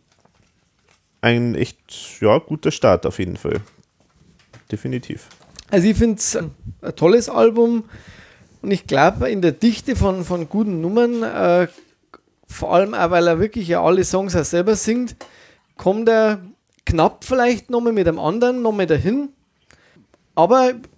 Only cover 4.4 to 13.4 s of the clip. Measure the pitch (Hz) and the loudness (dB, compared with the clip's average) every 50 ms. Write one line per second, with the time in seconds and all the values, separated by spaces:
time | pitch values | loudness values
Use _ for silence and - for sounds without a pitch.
4.4 | _ _ - - _ - 107 - - 131 127 123 - - - - - - - _ | _ _ -20 -20 _ -12 -10 -10 -8 -8 -8 -8 -10 -10 -14 -14 -16 -20 -20 _
5.4 | _ _ - - - - 208 185 170 220 202 185 233 233 214 214 - - - - | _ _ -20 -20 -8 -2 0 2 2 2 2 2 2 0 0 -2 -4 -4 -4 -4
6.4 | 170 151 - - - - - - - - - - 151 170 220 240 - - 247 233 | -6 -8 -10 -16 -16 -18 -16 -12 -12 -12 -4 0 4 4 4 4 2 0 0 2
7.4 | 226 233 214 233 233 233 233 226 214 - - - - - - - - - _ _ | 2 2 4 2 2 2 0 -2 -4 -8 -14 -20 -20 -20 -20 -20 -20 -20 _ _
8.4 | _ _ _ _ - - 196 180 - - 151 135 147 180 - - 247 254 220 196 | _ _ _ _ -4 -4 -4 -4 -2 -2 2 2 2 2 2 0 -2 -4 -2 0
9.4 | 175 165 139 - 214 240 220 - - - 240 - 208 196 185 185 170 170 180 175 | 0 0 0 2 0 0 0 0 -4 -6 -2 0 0 0 -2 -2 -4 -6 -6 -6
10.4 | 160 - - 208 220 208 185 160 160 175 208 233 240 240 240 233 226 220 233 208 | -6 -4 -4 -4 -2 -2 -4 -4 -4 -2 0 2 2 0 0 -2 -6 -6 -4 -2
11.4 | 185 175 175 180 180 160 - - - _ _ _ _ _ - - _ _ _ _ | 0 2 2 2 2 0 -4 -12 -20 _ _ _ _ _ -20 -20 _ _ _ _
12.4 | _ - - - - 175 180 175 196 208 240 208 180 170 180 170 170 175 165 160 | _ -20 -12 -10 -4 0 2 2 2 2 0 -2 -2 0 2 2 2 2 2 0